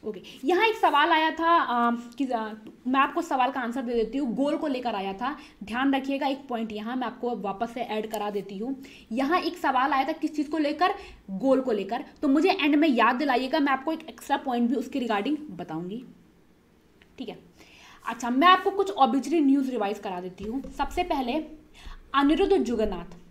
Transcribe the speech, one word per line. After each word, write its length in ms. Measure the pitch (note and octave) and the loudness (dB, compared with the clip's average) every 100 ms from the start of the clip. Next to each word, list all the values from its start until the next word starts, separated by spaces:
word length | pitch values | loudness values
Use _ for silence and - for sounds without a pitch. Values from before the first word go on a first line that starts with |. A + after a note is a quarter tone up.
ओके, 180 | A3 F#3+ - - C4 | -8 -10 -12 -8 0
यहाँ 200 | F4+ A4 | 4 4
एक 100 | G#4+ | 4
सवाल 340 | E4+ C#4+ D#4 | 4 4 4
आया 180 | D#4+ D#4+ | 4 2
था, 160 | D#4+ E4 | 0 4
आ, 420 | E4+ C#4 A#3+ A#3 A#3+ - - | 4 4 2 2 0 -6 -6
कि, 80 | C4+ | -2
आ, 180 | A#3 A3 G#3+ - - B3 | -2 -4 -10 -16 -10 0
मैं 120 | C4+ | 2
आपको 220 | C#4+ D#4 | 2 0
सवाल 300 | E4 C#4 B3+ | -2 2 2
का 80 | C4+ | 0
आंसर 220 | A#3 B3+ | -4 -4
दे 120 | A#3+ | -2
देती 240 | A#3+ A3 C#4 | 0 0 -2
हूँ, 160 | C#4 G3+ | -2 0
गोल 200 | C#4 D#4 | 0 0
को 100 | D4+ | -2
लेकर 280 | B3+ A#3+ G#3+ | -2 -2 -4
आया 180 | G3 | -4
था। 220 | G3 A#3+ D4 - - | -4 -6 -6 -14 -18
ध्यान 300 | G3 A#3 C#4 C4+ | -8 -2 2 0
रखिएगा, 320 | C4+ C#4 C#4 | 0 -2 -2
एक 200 | C4+ - | -4 -6
point 220 | A#3+ A3+ | -6 -6
यहाँ 240 | G#3 G#3+ B3+ | -6 -6 -6
मैं 120 | B3 | -6
आपको 280 | - A#3+ A#3 | -4 -6 -4
वापस 360 | G3 G3 A#3 | -6 -4 -6
से 80 | A#3+ | -6
ऐड 280 | A#3 G#3+ G#3+ | -6 -4 -4
करा 180 | A3 G#3 | -6 -4
देती 280 | G3+ F#3+ G3 | -6 -8 -8
हूँ। 180 | A#3 C4+ - - - | -6 -8 -10 -20 -8
यहाँ 300 | A3 C4+ F4 | -2 0 0
एक 160 | E4+ E4 | 0 -2
सवाल 360 | D#4 B3+ C4 | 0 2 2
आया 140 | C4+ C#4 | 2 0
था 40 | |
किस 220 | D#4+ D#4 D4+ | -2 -4 -2
चीज़ 140 | C#4+ | -4
को 80 | D#4+ | 0
लेकर? 360 | D4 D4 F4+ G4 - - - | -2 2 0 0 -8 -20 -10
गोल 300 | F#3+ C4+ C4 | -2 2 2
को 100 | B3+ | 2
लेकर। 340 | G#3+ G3 A#3+ D4 - | -2 -2 -6 -8 -4
तो 60 | D4+ | 2
मुझे 220 | C#4 E4+ | 4 4
एंड 240 | F#4+ C#4+ D4 | 4 4 4
में 120 | D#4+ | 4
याद 280 | A#3+ A3+ B3+ | 6 4 4
दिलाइएगा, 440 | D4 B3 B3+ D#4+ | 2 0 2 0
मैं 140 | C#4+ | 2
आपको 180 | C4+ C#4 | 0 -2
एक 180 | D#4+ - | -6 -8
extra 280 | - - D4 | -18 -4 -4
point 300 | C4+ A#3+ A#3+ | -2 0 0
भी 60 | C#4 | 0
उसके 220 | - C#4+ | -2 -4
regarding 380 | A#3+ - G#3 D4 - | -2 0 0 -4 -6
बताऊँगी। 520 | F3 F3 D#3+ F3 A3 B3 - _ _ _ _ _ _ _ _ _ - | -12 -8 -8 -8 -10 -14 -20 _ _ _ _ _ _ _ _ _ -16
ठीक 120 | A3+ | -14
है, 100 | - - _ - - - - - | -14 -20 _ -20 -20 -20 -14 -12
अच्छा, 240 | A#3 A#3+ | -6 -2
मैं 180 | B3 E4+ | 4 6
आपको 240 | F#4 F#4+ | 6 4
कुछ 200 | F#4+ G4+ | 0 -2
obituary 480 | - C4 C4 - E4 | 4 4 4 0 2
news 300 | C#4 C#4 C4+ | 4 4 2
revise 280 | B3 G3+ G#3 | -2 -2 -4
करा 220 | G#3+ F3+ | -6 -8
देती 220 | F3+ F3+ | -10 -10
हूँ। 180 | G3+ B3+ C#4 | -8 -8 -8
सबसे 320 | - C#4 - F4 | -6 -4 -2 -2
पहले 380 | D4+ B3 C#4+ D#4 - - - - - - C4+ | -2 -2 -2 -4 -14 -20 -18 -16 -16 -4 2
अनिरुद्ध 420 | C#4 D#4 G4 F#4+ | 4 4 4 4
जुगन्नाथ। 600 | A#3 A3+ G#3+ F3+ E3+ - - | 2 0 -2 -2 -10 -18 -20